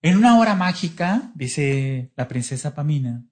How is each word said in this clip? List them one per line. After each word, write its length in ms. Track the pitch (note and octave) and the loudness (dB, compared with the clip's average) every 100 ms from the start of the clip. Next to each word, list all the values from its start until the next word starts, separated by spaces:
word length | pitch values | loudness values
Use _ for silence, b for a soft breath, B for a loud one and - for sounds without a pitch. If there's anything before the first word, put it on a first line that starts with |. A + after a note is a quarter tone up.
"En 140 | D#3+ F#3 | 4 4
una 220 | A#3+ A#3 | 6 6
hora 160 | A3+ | 6
mágica", 760 | F#3+ F3+ F3+ E3+ - F3 G#3+ - | 2 0 -2 -6 -4 -2 -2 -4
dice 760 | - B2+ - C#3+ C#3 C3+ C3 B2 - | -10 -8 -2 0 0 -2 -4 -8 -8
la 120 | B2 | -6
princesa 460 | B2+ A#2 B2+ D3+ | -6 -6 -8 -8
Pamina 520 | C#3+ D3 D3 B2+ A#2+ A#2+ | -4 -2 -2 -2 -6 -12